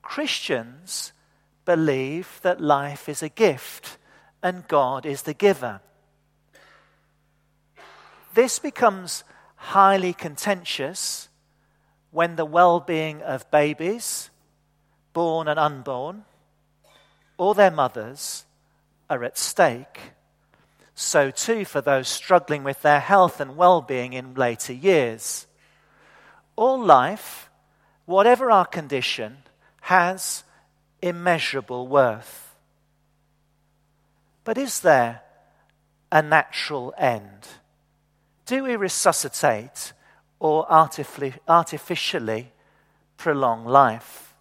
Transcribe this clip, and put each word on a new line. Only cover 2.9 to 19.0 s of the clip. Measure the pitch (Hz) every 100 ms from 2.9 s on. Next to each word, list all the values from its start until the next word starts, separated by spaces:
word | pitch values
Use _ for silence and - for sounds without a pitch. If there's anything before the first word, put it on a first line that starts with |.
| 143 -
is | 143
a | 156
gift | - 214 131 - - - - _ _ _ _
and | 175 185 165
God | 151 127 135
is | 143 139
the | -
giver. | 147 202 190 123 98 _ _ _ _ _ _ _ _ _ _ _ _ _ _ _ _ _ _ _ _ - - - _ _
This | 226 247 -
becomes | 302 - 240 190 175 - - _ _ _
highly | - 196 196 196 185
contentious | 170 170 143 208 190 175 - 139 185 - - - _ _ _ _ _ _ _ _
when | 156 170 165
the |
well-being | 156 165 180 170 165 160 156 151
of | - 135 -
babies, | 151 147 151 165 233 - - - _ _ _ _ _ _ _ _
born | 165 170 160 156
and | 151
unborn, | 151 139 127 127 143 202 214 _ _ _ _ _ _ _ _ _ _ -
or | 185
their | 202 190
mothers | 156 127 120 110 139 - - _ _ _ _ _ _